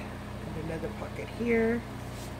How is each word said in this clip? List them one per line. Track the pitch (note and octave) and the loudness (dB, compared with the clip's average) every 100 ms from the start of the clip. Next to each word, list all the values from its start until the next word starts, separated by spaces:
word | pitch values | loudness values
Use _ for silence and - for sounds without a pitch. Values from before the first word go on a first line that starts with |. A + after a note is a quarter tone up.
| - - - - - D#3+ | -6 -8 -8 -6 -4 -4
And | D#3+ | -2
another | D#3+ D#3 - | -2 -2 -4
pocket | - - - - | -6 -4 -6 0
here. | A#3 A3+ A3+ A#3 - - - - - | 6 8 8 4 0 -6 -6 -6 -6